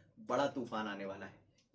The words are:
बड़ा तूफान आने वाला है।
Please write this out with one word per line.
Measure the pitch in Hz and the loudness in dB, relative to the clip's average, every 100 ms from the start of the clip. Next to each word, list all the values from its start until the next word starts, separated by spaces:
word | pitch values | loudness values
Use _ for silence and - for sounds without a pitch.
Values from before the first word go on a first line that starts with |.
| - - | -20 -18
बड़ा | 220 254 285 | 0 4 4
तूफान | 277 226 110 107 | 2 -2 0 -2
आने | 98 98 | -2 -4
वाला | 92 95 | -6 -10
है। | - - _ _ | -14 -20 _ _